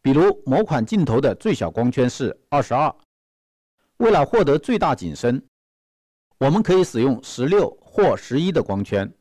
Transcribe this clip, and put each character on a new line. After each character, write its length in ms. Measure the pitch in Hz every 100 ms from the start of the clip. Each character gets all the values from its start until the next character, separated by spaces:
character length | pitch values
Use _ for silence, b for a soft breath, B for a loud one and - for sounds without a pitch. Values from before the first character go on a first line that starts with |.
比 120 | 135
如 280 | 139 190 392 -
某 160 | 131
款 240 | 143 147 113
镜 180 | 214
头 160 | 160 117
的 140 | 139
最 180 | 98 220
小 160 | 170 85
光 220 | 80 120
圈 180 | 123 123
是 300 | - 113 - _
二 140 | 143
十 100 | 127
二， 220 | 123 151 - _ _ _ _ _ _ _ _ _ _
为 140 | 233
了 140 | 190
获 200 | 143 233
得 120 | 151 151
最 220 | - 233
大 160 | 170
景 200 | 131 85
深， 300 | 73 120 131 - _ _ _ _ _ _ _ _ _
我 100 | 135
们 140 | 180
可 160 | 214 185
以 60 |
使 160 | 180 117
用 220 | 127 120
十 240 | - - 131
六 220 | 202 160 -
或 340 | _ - 190 -
十 240 | - 127
一 120 | 180
的 100 | 160
光 200 | 107 98
圈。 280 | 101 101 98 -